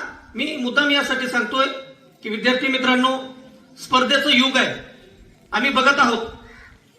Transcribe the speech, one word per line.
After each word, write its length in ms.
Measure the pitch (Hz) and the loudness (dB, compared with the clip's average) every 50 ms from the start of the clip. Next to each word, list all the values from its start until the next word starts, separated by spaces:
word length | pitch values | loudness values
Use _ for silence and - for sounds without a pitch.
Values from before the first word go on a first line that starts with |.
| - - - - - - - | -4 -8 -14 -18 -20 -16 -8
मी 200 | 220 285 311 311 285 | -6 -6 -6 -4 -4
मुद्दाम 340 | 247 247 - 285 294 294 | -6 -2 0 2 2 2
यासाठी 360 | 285 285 262 - 262 247 247 247 | 2 2 0 0 -2 -2 -4 -2
सांगतोय 380 | - 247 226 - 262 262 269 - - - - - - - _ - _ _ - | -2 -2 -2 -2 0 0 0 0 -2 -8 -12 -16 -20 -20 _ -20 _ _ -10
की 60 | 220 | -8
विद्यार्थी 380 | 214 214 190 247 254 - - 269 | -8 0 0 2 2 2 0 -2
मित्रांनो, 500 | 254 254 254 254 254 254 254 262 262 262 - - - - - - - - - - - - | -2 0 2 2 2 2 2 2 0 -2 -6 -10 -14 -18 -20 -20 -20 -20 -20 -20 -20 -20
स्पर्धेचं 500 | - - 254 254 247 - 277 277 - 294 | -8 0 0 0 2 2 2 0 2 2
युग 280 | 269 247 262 269 262 254 | 2 2 2 2 2 0
आहे, 160 | 214 147 127 - - - - - - - - - - - - _ _ _ | 0 0 -2 -8 -12 -18 -20 -20 -20 -20 -20 -20 -20 -20 -20 _ _ _
आम्ही 180 | - - 254 277 | -4 -2 -2 0
बघत 280 | 277 254 247 269 285 277 | 0 2 4 4 4 4
आहोत. 340 | 277 247 233 - - - - - - - - - - - - - _ _ _ | 4 2 2 -2 -4 -8 -12 -16 -20 -20 -20 -20 -20 -20 -20 -20 _ _ _